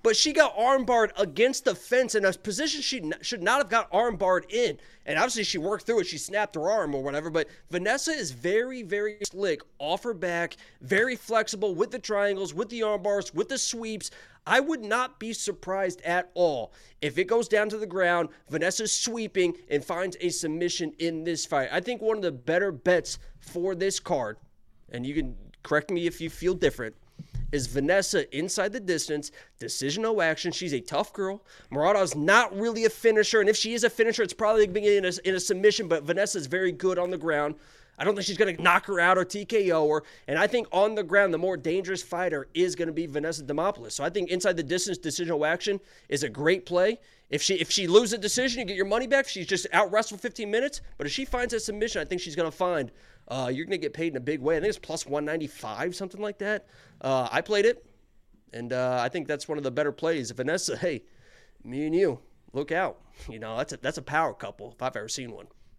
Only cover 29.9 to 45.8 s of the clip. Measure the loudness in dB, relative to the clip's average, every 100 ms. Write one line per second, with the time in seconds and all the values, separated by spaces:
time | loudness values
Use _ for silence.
29.9 | -2 0 2 2 0 -4 -4 -4 -4 -2
30.9 | -4 -2 -4 -6 -6 _ -20 -6 2 4
31.9 | 4 2 2 6 6 6 0 -2 2 0
32.9 | 4 4 4 4 4 4 4 0 2 0
33.9 | 4 2 2 -2 0 4 6 4 4 4
34.9 | 4 2 -2 -2 -2 0 4 4 4 0
35.9 | 0 0 0 0 -2 -2 0 0 0 0
36.9 | 0 -2 -2 0 0 0 -4 -16 -20 -20
37.9 | -2 0 0 -4 0 0 4 4 4 2
38.9 | 2 6 4 2 -4 -2 2 4 4 4
39.9 | 2 -2 -16 -4 2 2 2 0 2 2
40.9 | 2 2 4 4 2 0 0 -2 -2 -2
41.9 | -6 -4 -2 0 -2 -4 0 0 0 -4
42.9 | -2 -4 -2 -4 -6 -4 0 0 -2 -10
43.9 | -4 -2 -2 -2 0 0 0 -2 -2 -2
44.9 | -4 -6 -6 -2 0 0 0 -2 -4